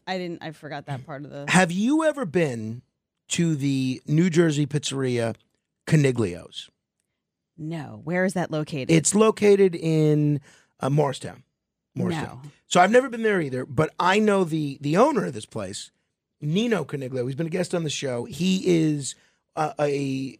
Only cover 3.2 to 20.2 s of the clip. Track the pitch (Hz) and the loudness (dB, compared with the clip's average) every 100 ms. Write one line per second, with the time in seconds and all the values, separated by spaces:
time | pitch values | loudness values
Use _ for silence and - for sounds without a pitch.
3.2 | - - 170 151 139 135 131 127 - 151 | -6 -2 0 0 0 0 -2 -4 0 2
4.2 | 185 160 165 147 143 147 - 135 131 120 | 4 4 4 2 -2 -2 -4 -4 -2 0
5.2 | 113 107 _ _ _ _ - 160 135 117 | -2 -6 _ _ _ _ 0 2 4 2
6.2 | 101 85 - - - _ _ _ _ _ | -2 -4 -14 -18 -20 _ _ _ _ _
7.2 | _ _ _ - 156 165 123 110 135 180 | _ _ _ -14 -10 -10 -12 -12 -4 -2
8.2 | 185 185 165 151 156 151 127 165 143 202 | 0 0 -2 -4 -4 -4 2 2 4 4
9.2 | 220 214 208 202 190 170 160 156 151 151 | 4 4 6 6 4 2 0 2 4 4
10.2 | 147 147 - - _ - 131 147 143 127 | 2 0 -4 -20 _ -6 0 2 0 -2
11.2 | - 120 _ _ _ _ _ 156 180 160 | -10 -14 _ _ _ _ _ -6 -4 -4
12.2 | - 127 143 _ - 180 185 247 269 233 | -6 -12 -20 _ 0 4 6 6 2 0
13.2 | 220 196 147 127 131 131 160 - 175 202 | 0 0 -2 -6 -6 -2 -2 0 2 4
14.2 | 208 196 170 160 147 135 143 170 285 262 | 4 2 2 -2 -4 -6 0 4 4 2
15.2 | 175 113 - 110 95 104 - _ _ _ | -4 -6 -10 -10 -10 -10 -16 _ _ _
16.2 | _ _ 147 175 240 202 139 143 127 131 | _ _ -2 0 0 0 -4 -8 -6 -4
17.2 | 123 135 165 180 170 180 160 - 135 120 | -4 -4 -4 -4 -2 -2 -4 -4 -4 -6
18.2 | 120 139 180 185 185 170 156 147 135 - | -6 -2 0 0 2 2 2 0 -6 -12
19.2 | _ _ _ - 151 - 147 143 139 135 | _ _ _ -6 -4 -2 -2 0 -2 -4